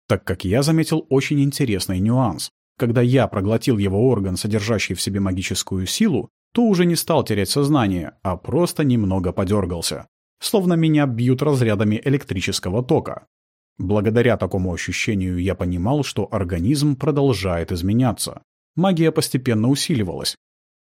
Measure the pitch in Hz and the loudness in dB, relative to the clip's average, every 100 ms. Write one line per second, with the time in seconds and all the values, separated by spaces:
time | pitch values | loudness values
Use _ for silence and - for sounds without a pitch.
0 | _ 104 - 90 90 113 143 160 151 160 | _ -2 -2 -6 0 0 2 2 0 -2
1 | - 135 131 147 139 - 143 95 - 92 | 0 0 0 0 0 0 -2 -2 -2 -2
2 | 104 127 120 76 - - _ - 120 117 | 0 2 0 -2 -10 -14 _ -4 0 2
3 | 123 131 110 107 98 117 - 110 101 98 | 4 4 2 0 0 0 0 0 0 2
4 | 131 110 95 92 107 107 104 107 - 92 | 2 2 -2 -4 -2 -2 0 -2 -2 -4
5 | - 98 98 92 - 95 - 95 92 - | -4 -2 -2 -4 -4 -6 -4 -4 -4 0
6 | 220 123 - _ _ - 233 180 175 165 | 2 0 -4 _ _ 0 2 4 2 2
7 | - 156 110 104 95 143 143 151 104 90 | 0 0 2 0 0 0 2 2 2 0
8 | 76 - 98 87 - 120 170 - 147 120 | -6 -8 -6 -6 -2 0 0 0 2 2
9 | 98 95 90 90 95 104 90 85 - 71 | 2 0 0 -2 0 0 0 -4 -6 -8
10 | - _ _ _ - 214 180 165 160 151 | -12 _ _ _ -2 2 2 2 4 4
11 | 143 113 123 131 147 135 117 101 107 110 | 2 0 0 2 2 2 2 2 2 0
12 | 143 139 - 98 87 92 92 101 127 147 | 0 -2 -2 -6 -4 -4 -2 -4 0 0
13 | - - - _ _ _ _ - 92 104 | 0 -10 -16 _ _ _ _ -10 -2 0
14 | 101 113 120 101 92 98 92 85 - 90 | 2 2 2 2 0 -2 -2 -4 -6 -4
15 | - 104 92 90 92 87 90 90 98 147 | -2 -2 -2 -2 -2 -2 -2 -2 0 0
16 | 131 - 98 107 90 90 95 147 147 135 | -2 -4 -4 -4 -2 -2 0 2 0 0
17 | 143 143 139 101 95 85 82 90 92 113 | 0 2 2 2 -2 -2 -2 -2 0 2
18 | 127 90 - - _ _ _ - 190 170 | 2 0 -8 -10 _ _ _ 0 0 4
19 | 160 156 - 147 127 110 113 139 - 139 | 2 2 -2 -2 0 0 2 0 0 -2
20 | 92 71 65 - _ _ _ _ | -2 -4 -8 -8 _ _ _ _